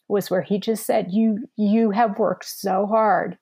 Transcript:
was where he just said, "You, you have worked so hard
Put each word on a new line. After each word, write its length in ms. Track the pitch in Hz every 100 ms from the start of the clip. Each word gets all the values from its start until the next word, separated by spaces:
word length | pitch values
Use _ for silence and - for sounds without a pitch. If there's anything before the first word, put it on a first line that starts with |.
| -
was 240 | 202 185
where 100 | 185
he 180 | - 202
just 260 | 196 214 -
said, 260 | 220 190
"You, 360 | 196 226 208 262 -
you 360 | 208 220 226
have 260 | 202 233 196
worked 280 | 190 180 -
so 420 | - 190 185 202
hard 500 | 220 214 170 170 175